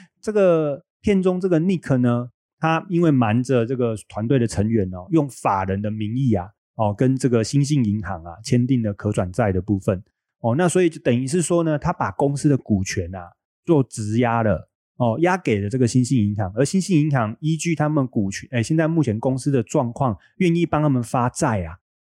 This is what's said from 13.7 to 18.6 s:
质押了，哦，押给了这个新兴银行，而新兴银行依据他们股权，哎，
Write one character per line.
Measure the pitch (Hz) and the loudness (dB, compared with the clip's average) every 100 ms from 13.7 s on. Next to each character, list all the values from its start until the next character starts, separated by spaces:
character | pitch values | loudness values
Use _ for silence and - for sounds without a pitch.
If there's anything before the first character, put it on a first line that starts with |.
| 156 | 0
质 | 127 - 104 113 | 0 -4 -4 0
押 | 120 117 | 0 2
了， | 110 87 - _ _ - | 0 0 -4 _ _ -4
哦， | 120 113 | -2 0
押 | 170 185 | 0 0
给 | 151 104 | 0 -2
了 | 101 | 0
这 | 123 | 0
个 | 120 | 2
新 | 127 120 | 2 2
兴 | 131 | 2
银 | 104 101 | 0 0
行， | 95 107 | -4 -2
而 | |
新 | 143 190 | 0 0
兴 | 180 160 | 0 0
银 | 151 | 2
行 | 135 107 - | 0 -2 -4
依 | 156 160 | -4 -4
据 | 170 | -2
他 | 156 151 | -2 0
们 | 151 127 | 0 -2
股 | 120 98 | -2 -4
权， | - - | -4 -6
哎， | 120 | -4